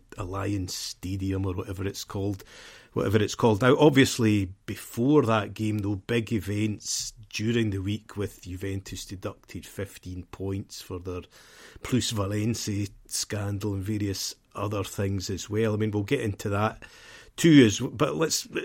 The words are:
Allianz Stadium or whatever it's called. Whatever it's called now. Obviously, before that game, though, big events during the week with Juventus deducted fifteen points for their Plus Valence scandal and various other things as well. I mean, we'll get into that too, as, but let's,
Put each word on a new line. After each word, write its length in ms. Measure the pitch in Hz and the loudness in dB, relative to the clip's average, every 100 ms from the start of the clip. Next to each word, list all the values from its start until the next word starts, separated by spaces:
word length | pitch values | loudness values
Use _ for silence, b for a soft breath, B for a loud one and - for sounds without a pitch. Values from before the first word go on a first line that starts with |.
| - - | -8 -10
Allianz 540 | 90 98 101 101 90 | -8 -4 -2 -2 -4
Stadium 720 | - - - 92 95 98 95 | -8 -10 -8 -6 -4 -2 -2
or 80 | 95 | -2
whatever 340 | 90 - 95 98 | -4 -6 -6 -6
it's 180 | - | -6
called. 400 | - 104 101 95 B B B B B | -8 -4 -4 -4 B B B B B
Whatever 240 | - - 104 | -2 2 4
it's 160 | 101 | 2
called 260 | - 120 104 | 4 4 6
now. 160 | 127 147 | 6 8
Obviously, 720 | 151 135 135 - 110 104 92 - | 8 8 6 4 4 4 0 -6
before 580 | - 98 - 120 131 151 113 | -12 -10 -8 -2 4 6 6
that 260 | 110 101 | 2 0
game, 260 | 101 107 107 | -4 -2 0
though, 160 | 101 98 | -2 -4
big 360 | - 120 110 | -2 -2 0
events 800 | 110 95 104 107 101 - - - - - | -2 -2 -2 -2 -2 -6 -6 -6 -12 -12
during 400 | - 110 117 110 | -4 0 2 0
the 80 | 98 | -2
week 380 | 95 107 - 104 | -4 -6 -8 -6
with 260 | 98 - | -6 -8
Juventus 600 | 90 90 98 95 - - | -12 -8 -6 -6 -8 -12
deducted 640 | - 95 101 - - 90 - | -10 -10 -10 -12 -14 -14 -12
fifteen 580 | - 95 - 90 90 - | -10 -10 -12 -12 -12 -12
points 480 | - 98 98 - - | -8 -6 -6 -8 -14
for 180 | - 90 | -12 -10
their 220 | 90 90 - B B B B B | -8 -10 -12 B B B B B
Plus 280 | - 127 - | -2 0 0
Valence 580 | 107 95 107 113 110 - 101 101 - - | -2 -2 -2 -2 -2 -4 -4 -4 -8 -8
scandal 680 | - - 104 101 101 107 | -6 -4 -4 -4 -4 -2
and 80 | 95 | -4
various 520 | 98 107 101 95 - - _ | -2 -2 -2 -4 -6 -10 _
other 280 | 101 104 104 | -6 -4 -2
things 480 | 92 - 98 98 92 | -4 -4 -2 -2 -4
as 180 | 90 - | -8 -4
well. 260 | 104 113 | 0 0
I 20 | 107 | 0
mean, 160 | 107 | 0
we'll 100 | 104 | 0
get 200 | 101 139 | 0 0
into 260 | 113 95 104 | -2 -4 -2
that 340 | 101 107 - B B B B B - | 0 0 -2 B B B B B 2
too, 280 | 170 147 | 8 10
as, 140 | 113 98 | 10 6
but 380 | 123 113 143 156 | -4 -2 -2 0
let's, 320 | 156 - - - | 0 0 -4 -8